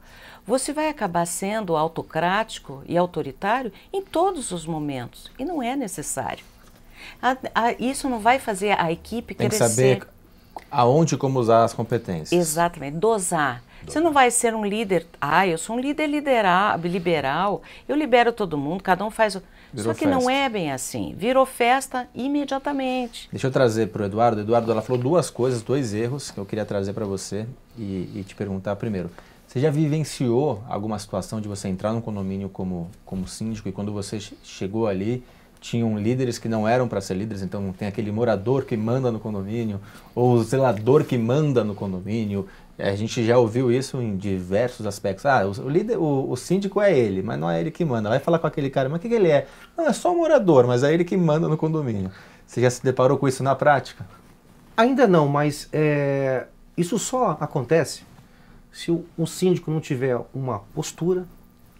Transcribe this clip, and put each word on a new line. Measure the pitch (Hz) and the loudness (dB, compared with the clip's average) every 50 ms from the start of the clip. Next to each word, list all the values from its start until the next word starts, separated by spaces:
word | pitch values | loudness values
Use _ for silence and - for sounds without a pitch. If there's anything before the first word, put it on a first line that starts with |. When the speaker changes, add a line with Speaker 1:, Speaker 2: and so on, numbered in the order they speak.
| - - - - - - - - - | -20 -20 -20 -20 -20 -20 -20 -16 -4
Speaker 1:
você | - 240 262 - - | -2 -2 -2 -2 -2
vai | 285 302 311 311 | -4 -2 -2 -2
acabar | 294 - 214 185 170 175 170 | -2 -4 -4 -2 0 -2 -2
sendo | 170 - - 196 196 214 226 214 170 165 | -2 -4 -6 -4 -4 -2 -4 -2 0 0
autocrático | 151 156 160 - 151 139 - - 160 165 180 190 208 220 - - - - - 135 135 - | 0 0 0 -2 -6 -10 -6 -4 0 0 2 2 0 -2 -4 -8 -16 -14 -16 -16 -14 -8
e | - 156 | -2 0
autoritário | 175 180 175 175 160 143 135 127 - - 202 226 269 262 208 - - - - | 2 2 0 0 -6 -8 -8 -8 -6 -2 -2 -2 0 -2 -6 -10 -12 -18 -8
em | - 392 | -8 -8
todos | 392 - - 320 359 403 381 294 233 - | -6 -2 0 0 2 2 0 -2 -8 -8
os | 180 170 151 | -8 -8 -6
momentos, | 160 165 156 151 147 139 123 120 - - - - - - | -6 -6 -4 -4 -4 -4 -6 -8 -10 -12 -18 -20 -20 -12
e | - 262 | -8 -8
não | 359 349 294 | -6 -4 -4
é | 233 233 269 | -4 -4 -4
necessário. | 285 247 190 - 156 143 - - 139 117 76 - - - - - - - - - - - - - - - - - - | -4 -4 -6 -6 -8 -8 -6 -6 -6 -4 -6 -8 -10 -12 -20 -20 -20 -20 -20 -20 -20 -20 -20 -20 -20 -20 -20 -14 -2
A, | - 247 262 254 - - - | -2 -2 -2 -2 -6 -4 -2
a, | 208 226 240 | 0 0 0
isso | 226 - 220 247 269 - - 269 | 0 0 -2 -4 -4 -2 -4 -4
não | 247 220 | -4 0
vai | 202 233 254 269 | 2 2 2 2
fazer | - 233 208 175 202 208 196 - | 0 -4 -4 -2 0 0 2 2
a | 170 160 | 2 0
equipe | 170 170 - - 214 240 233 - - | -2 -4 -6 -8 -8 -8 -8 -8 -6
Speaker 2:
Tem | - - - | -2 -2 0
que | - | 2
Speaker 1:
crescer. | - 123 113 | 2 2 2
Speaker 2:
saber | 110 123 131 131 123 190 - - - - - - - - - - - - - - | 4 4 4 4 4 2 -2 -14 -20 -20 -20 -20 -20 -20 -20 -20 -20 -20 -14 -4
aonde | - 131 120 120 135 160 165 135 139 | 2 4 4 6 6 6 4 4 2
e | 127 | 0
como | 139 131 131 127 | 0 0 2 2
usar | 117 110 117 113 113 | 4 6 6 6 6
as | 110 | 4
competências. | - - 113 - 127 107 - - 90 80 78 - | 2 -4 -4 -2 -2 -4 -2 -4 -6 -6 -2 0
Speaker 1:
Exatamente, | 170 175 175 156 147 165 170 175 175 160 139 139 151 | 2 2 2 0 0 0 0 0 -2 -6 -10 -8 -4
dosar. | 165 202 226 226 208 180 - 180 156 147 131 120 123 - - - - | 0 2 2 2 2 0 -2 0 0 0 0 -2 -6 -12 -20 -20 -20
Você | - | -14
Speaker 2:
Dosar. | - - 302 | -6 -2 2
Speaker 1:
não | 339 330 | 2 4
vai | 285 285 254 247 | 6 6 4 4
ser | 240 - - 233 220 | 4 2 0 0 0
um | 220 208 | 0 -2
líder, | 202 202 220 233 190 190 165 165 - - - | -2 -2 -2 0 0 0 0 0 -4 -10 -6
"Ah, | 135 143 151 175 196 | -2 2 2 4 4
eu | 185 160 160 | 2 0 -2
sou | - - 226 | -4 -6 -6
um | 247 | -4
líder | 254 285 294 302 311 | -2 -4 -2 -2 -2
lidera-, | 302 294 294 285 277 254 226 208 185 175 185 208 208 - 170 | -2 -2 -2 2 2 2 4 4 4 4 4 2 2 0 -2
liberal, | 165 175 175 196 170 180 165 151 135 131 143 165 190 208 185 - - - - - - - | -2 -4 -4 -2 0 0 0 0 0 -2 -2 0 0 -2 -2 -4 -8 -14 -20 -18 -6 -4
eu | 262 | -2
libero | 302 311 233 240 240 240 233 | -2 0 4 4 4 4 4
todo | 233 - 208 170 156 | 2 -2 -4 -4 -2
mundo, | 143 139 147 175 190 | -4 -2 -2 -4 -4
cada | - 196 180 175 202 | 0 0 0 0 0
um | 220 | -6
faz | - - 220 214 190 | 0 0 0 0 0
o." | 190 - - - - - - | -6 -12 -14 -20 -20 -20 -14
Speaker 2:
Virou | - 120 104 - | -10 -4 -2 -2
Speaker 1:
Só | - - | -2 0
que | 311 | 2
não | 285 269 262 | 2 2 2
Speaker 2:
festa. | 247 254 | 2 2
Speaker 1:
é | 262 277 277 262 | 2 2 0 0
bem | 214 202 165 147 | -2 -2 -4 -4
assim. | 135 127 - - - 117 92 69 62 - | -4 -6 -8 -8 -6 -6 -8 -8 -6 -4
Virou | 175 240 262 269 262 | -2 2 4 4 2
festa | 254 - - 240 233 254 269 262 - - 247 247 - - | 2 2 0 2 2 2 2 0 -4 -8 -8 -8 -8 -8
imediatamente. | - 240 277 285 285 285 277 277 269 - 294 285 269 262 254 254 254 247 233 - - - - | -6 -4 -2 -2 -2 -2 -2 -4 -4 -4 -4 -4 -2 -2 -2 -2 -4 -4 -6 -10 -14 -14 -10
Speaker 2:
Deixa | - 107 - 135 | -8 -4 -2 0
eu | |
trazer | 131 143 131 117 107 113 110 95 | 4 4 4 4 4 2 0 -2
pro | - 104 104 | -2 -4 -4
Eduardo. | 98 101 110 117 120 110 104 | -2 2 4 4 4 4 2
Eduardo, | 104 110 117 117 113 113 | 0 2 2 2 4 2
ela | 113 110 | 0 0
falou | 107 - 127 123 | 0 -2 -2 0
duas | 123 127 175 170 - - | 0 2 2 2 2 0
coisas, | - - 120 131 127 113 | -2 -2 0 0 0 -2
dois | 107 - 127 147 135 107 | -2 -2 -2 -2 0 -2
erros | 101 107 117 120 139 139 - - | -2 -2 -2 -2 -4 -6 -8 -10
que | - 104 | -10 -10
eu | 98 | -8
queria | - - 107 104 | -6 -4 -4 -4
trazer | - 104 101 98 101 | -2 -2 -4 -2 -4
pra | 95 107 107 | -4 -4 -4
você | 98 98 95 - - 98 104 110 120 - - - _ - | -4 -4 -6 -6 -6 -6 -6 -8 -8 -12 -16 -20 _ -14
e, | 120 107 98 95 92 87 - 107 | -10 -8 -6 -6 -6 -6 -6 -8
e | 107 92 | -10 -12
te | - - | -12 -8
perguntar | - 104 101 95 95 95 104 101 | -8 -6 -6 -6 -6 -4 -4 -4
primeiro. | 98 120 117 104 92 85 85 - - - - - - _ | -4 -4 -4 -4 -4 -6 -8 -10 -14 -20 -20 -20 -20 _
Você | - - 123 | -8 -4 0
já | 139 156 | 0 2
vivenciou | 139 151 160 143 147 160 143 - - - 143 120 117 127 147 147 117 98 120 - | 2 2 2 0 0 -2 -2 -4 -4 -2 0 2 2 2 2 0 -2 -4 -6 -8
alguma | - 98 104 110 107 101 | -8 -6 -4 -4 -6 -6
situação | - - - 95 90 - 113 110 | -8 -6 -6 -6 -6 -4 -8 -8
de | 104 101 | -6 -6
você | 101 95 - 98 | -8 -6 -6 -6
entrar | 92 92 - 107 | -6 -2 -2 -2
num | 113 113 | -2 -2
condomínio | 117 113 104 101 98 95 95 98 98 92 | -4 -6 -6 -6 -6 -6 -6 -6 -6 -8
como, | - - 98 92 90 87 85 90 - - - | -8 -8 -6 -6 -6 -6 -8 -10 -12 -18 -14
como | - 95 95 92 | -10 -8 -8 -8
síndico | - - - 110 110 113 107 - 98 | -8 -8 -8 -6 -6 -6 -6 -8 -10
e | |
quando | 95 - 101 104 | -8 -6 -6 -6
você | 104 101 95 - 110 104 | -6 -6 -6 -6 -8 -8
che-, | 98 - - - | -10 -10 -16 -20
chegou | - - - - 110 92 101 113 113 | -20 -18 -10 -8 -8 -4 -2 0 0
ali, | 104 98 92 98 110 127 127 - - - - - - - - | 0 0 -2 -2 -2 -4 -4 -6 -14 -20 -20 -20 -20 -20 -18
tinham | - - - 120 117 113 107 107 | -10 -4 -2 0 0 0 0 0
líderes | 104 110 127 127 135 120 117 - | 0 0 0 0 0 -2 -2 -4
que | - 113 | -4 -2
não | 113 110 107 110 | -2 0 2 2
eram | 120 127 123 | 2 2 2
pra | 113 110 98 | 0 -2 -4
ser | 95 - 95 | -4 -2 -4
líderes, | 92 107 113 104 98 | -4 -4 -4 -6 -6
então | 98 87 98 104 98 95 | -8 -6 -6 -6 -6 -6
tem | 92 - 110 101 | -6 -6 -6 -6
aquele | 101 120 107 104 | -4 -4 -4 -4
morador | 101 110 120 113 107 95 95 120 135 135 131 | -2 0 2 2 0 0 0 0 0 0 0
que | - 123 | -2 -4
manda | 107 107 113 123 135 131 123 | -2 0 0 0 0 0 0
no | 110 107 | -2 -2
condomínio, | - 110 107 98 95 98 110 120 117 107 101 98 101 - - - - - - | -6 -8 -6 -6 -6 -6 -4 -4 -4 -4 -4 -6 -8 -12 -20 -20 -20 -8 -2
ou | 117 123 123 123 | 2 4 6 6
o | 117 107 | 6 4
zelador | 113 135 135 135 123 107 104 107 120 139 151 143 | 2 2 2 2 2 2 2 4 6 6 6 6
que | - 131 | 4 0
manda | 120 113 117 127 151 156 147 131 120 104 | 0 2 2 2 2 2 4 2 2 2
no | 104 98 | 0 -4
condomínio. | - 107 98 92 90 95 101 107 117 110 101 101 98 95 - - - - - - | -4 -6 -6 -6 -6 -6 -4 -4 -2 -2 -2 -2 -4 -4 -6 -12 -20 -20 -20 -12
É, | - - 98 | -4 -2 -2
a | 101 | -2
gente | 98 110 110 - 127 113 | -2 -4 -4 -2 0 2
já | 110 123 127 | 4 6 6
ouviu | 120 107 110 120 131 120 | 6 4 2 0 2 2
isso | 117 131 127 - - 131 | 2 2 0 -2 -6 -6
em | 120 110 98 | -4 -4 -4
diversos | 92 101 104 95 92 90 87 95 107 127 120 - - 107 | -4 -2 -2 -2 -2 -2 0 0 0 0 0 -2 -6 -8
aspectos. | 104 101 - - 101 92 - - | -8 -8 -4 -4 -6 -6 -2 0
"Ah, | 143 135 113 95 | 2 2 4 2
o, | 101 98 123 131 | 0 -2 -4 -6
o | 135 | 0
líder, | 147 190 214 226 233 | 0 0 0 0 -2
o, | 165 165 151 139 135 139 135 | 0 0 0 0 0 0 -2
o | 131 | -4
síndico | 123 - - 175 202 202 196 - 208 | -6 -2 0 0 0 0 0 0 2
é | 208 202 170 131 | 4 4 4 4
ele, | 117 104 95 95 | 4 2 0 -2
mas | 92 110 131 147 | -2 -4 -4 -4
não | 160 170 | -2 -2
é | 170 165 | 0 0
ele | 170 160 | -2 -4
que | - - 175 | -2 -2 -2
manda." | 151 120 113 104 104 | 0 0 0 0 0
Vai | 117 139 | 0 0
falar | - 170 170 165 | 2 2 0 2
com | - | 0
aquele | 151 - 156 139 131 | -2 -2 -2 -4 -2
cara, | - 139 135 131 | 0 0 -2 0
"Mas | 156 170 | -2 -4
o | |
que | 175 233 | -4 -2
que | 240 | 2
ele | 226 190 165 | 2 4 4
é?" | 147 143 - - - - - - - | 4 4 2 -2 -14 -20 -20 -14 -6
"Não, | - 330 | -2 0
é | 285 | 0
só | - - - 339 | 0 0 0 0
um | 359 | 2
morador, | 339 330 311 311 262 214 175 156 127 120 | 2 4 4 4 4 6 6 8 8 8
mas | 123 123 123 | 6 4 2
é | 135 143 | 4 4
ele | 160 175 175 | 4 2 2
que | - 214 | 2 2
manda | 190 175 156 147 160 170 156 | 2 2 4 2 2 2 0
no | 156 | 0
condomínio." | 156 160 160 160 156 143 120 107 98 92 92 - - - - - - - | 0 0 -2 -2 -2 -2 -2 -2 -4 -4 -6 -8 -12 -20 -20 -20 -20 -20
Você | - - 120 | -8 -2 2
já | 120 123 | 2 2
se | 120 - - | 2 2 0
deparou | 131 123 - 127 135 143 | 0 2 4 4 4 4
com | 139 143 | 4 2
isso | 135 127 - | 0 0 0
na | 131 135 - | 0 0 2
prática? | - 139 147 143 127 - - - - - - - - - - - _ _ _ - - - - - | 4 4 4 4 4 2 -4 -14 -16 -16 -16 -16 -20 -20 -20 -20 _ _ _ -20 -20 -20 -6 2
Speaker 3:
Ainda | - 226 254 269 247 254 | 2 4 4 6 4 6
não, | 202 175 160 147 139 | 6 6 6 6 4
mas, | 143 143 147 147 139 - - - | 2 2 2 0 -2 -4 -10 -6
é, | - 151 156 151 147 147 143 139 139 139 135 135 131 - - - - - - - - | -2 0 2 2 2 2 0 0 0 0 0 0 0 -2 -4 -8 -16 -20 -20 -12 -4
isso | - 175 175 240 185 | -4 -2 0 0 -2
só | - - 254 254 247 190 151 - | -2 -2 -2 0 0 0 0 -2
acontece | 151 - - 151 120 - 160 165 143 - - - - - - - - - - - - - - - - - | -4 -4 -2 -4 0 2 2 2 2 0 -4 -14 -16 -20 -20 -20 -20 -20 -20 -20 -20 -20 -20 -20 -20 -20
se | - - - - | -18 -12 -4 -2
o, | 170 170 165 - - | -2 -2 -2 -8 -6
o | - 165 | -4 -4
síndico | 160 - - 180 185 175 151 - 160 | -4 -2 0 2 2 2 2 0 -2
não | 156 160 | -4 -4
tiver | 151 - 143 120 131 135 123 117 - - - | -2 -4 -4 -2 0 0 0 -2 -4 -6 -8
uma | 131 135 131 113 98 - - - | -6 -4 -4 -4 -6 -6 -10 -8
postura, | 151 151 - - - 160 180 185 180 180 170 - - - - _ _ - - - | -8 -8 -8 -6 -4 -2 0 0 0 -2 -8 -16 -20 -20 -20 _ _ -20 -20 -20